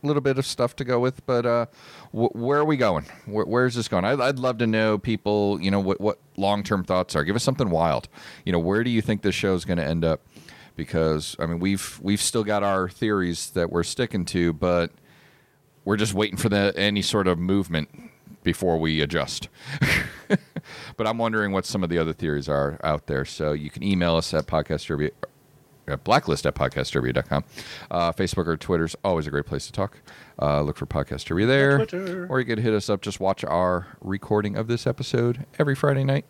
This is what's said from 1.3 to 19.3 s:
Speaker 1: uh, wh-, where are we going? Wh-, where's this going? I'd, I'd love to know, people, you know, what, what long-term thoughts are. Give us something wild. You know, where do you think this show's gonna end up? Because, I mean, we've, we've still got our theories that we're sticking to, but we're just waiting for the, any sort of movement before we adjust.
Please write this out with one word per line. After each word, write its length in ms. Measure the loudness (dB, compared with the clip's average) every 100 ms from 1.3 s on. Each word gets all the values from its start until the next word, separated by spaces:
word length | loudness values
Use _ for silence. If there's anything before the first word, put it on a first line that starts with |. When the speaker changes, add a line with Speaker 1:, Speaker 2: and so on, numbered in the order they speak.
| 0 2
Speaker 1:
uh, 200 | 0 0 -6 -20 -20 -12
wh-, 220 | 0 0
where 240 | 0 0 2
are 40 |
we 120 | 2 4
going? 280 | 2 2 -2 -14 -6
Wh-, 200 | -2 0
where's 280 | 2 2
this 140 | 0 -2
going? 160 | 0
I'd, 160 | 2 2
I'd 180 | 0 0
love 200 | -2 0
to 80 | 2
know, 320 | 2 2 0
people, 640 | 0 -2 2 2 2 2
you 100 | 0
know, 100 | 0
what, 200 | 0 0
what 180 | -2 -4 _ -2
long-term 480 | 0 0 0 -2
thoughts 320 | 0 0 0 0
are. 80 |
Give 120 | 2 2
us 60 |
something 280 | 0 0 0
wild. 380 | 2 2 2 -4 -18 -20 -10
You 80 | 0
know, 60 | 2
where 260 | 2 2
do 60 | 2
you 120 | 2
think 200 | 2 0
this 120 | 0
show's 300 | 0 2 0
gonna 180 | 0 -2
end 220 | 0 2
up? 160 | 2 0 _ -20 -20 -20 -20 -12
Because, 600 | -4 0 2 0 -4 -6
I 80 | -4
mean, 120 | 0
we've, 400 | 0 0 -4 -8
we've 220 | -2 0
still 220 | 0 -2
got 180 | 0 0
our 260 | 2 0 0
theories 640 | -2 0 0 0 -2 -4
that 200 | -2 0
we're 120 | 0
sticking 420 | -2 -2 -4 -2 -2
to, 260 | 2 2
but 380 | 2 2 2 0 -6 -20 -20 -20 _ _ _ _ _
we're 120 | -2 0
just 180 | 2
waiting 220 | 2 0 0
for 120 | 0
the, 240 | 4 2 2
any 260 | 2 2
sort 240 | 0 2 2
of 120 | 2
movement 500 | 2 0 0 -2 -4 -10 -20 _ -20 -6
before 360 | -2 0 2 2
we 220 | 2 2
adjust. 480 | 0 0 -2